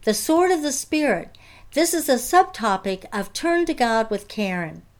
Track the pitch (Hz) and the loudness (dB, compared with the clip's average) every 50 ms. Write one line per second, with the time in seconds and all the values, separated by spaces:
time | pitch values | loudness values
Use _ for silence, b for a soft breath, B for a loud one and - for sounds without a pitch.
0 | - 214 214 208 - - 320 330 359 370 370 320 294 294 277 - - - - 302 | 0 0 -2 -2 0 2 4 4 4 4 2 0 0 -4 -4 -6 -6 -2 -2 0
1 | 302 277 202 170 - - B B B B B B B B - 277 330 339 - 330 | 2 2 0 -2 -4 -10 B B B B B B B B 0 0 2 2 2 -2
2 | 302 - 262 240 247 - - 359 370 370 - - 220 220 196 190 - 196 190 185 | 2 2 0 0 0 4 4 4 4 4 -2 -4 -2 -2 -2 -2 -2 -6 -6 -6
3 | - - - 208 202 202 - - - 339 339 339 349 320 311 - 247 233 226 226 | -8 -8 -6 -6 -6 -6 -8 -4 -2 0 0 0 0 -2 0 0 0 2 2 0
4 | 220 220 214 196 - - - - 214 190 185 180 170 160 156 170 - _ _ | 0 0 -4 -6 -6 -8 -6 -4 -4 -2 -2 -4 -6 -6 -10 -14 -20 _ _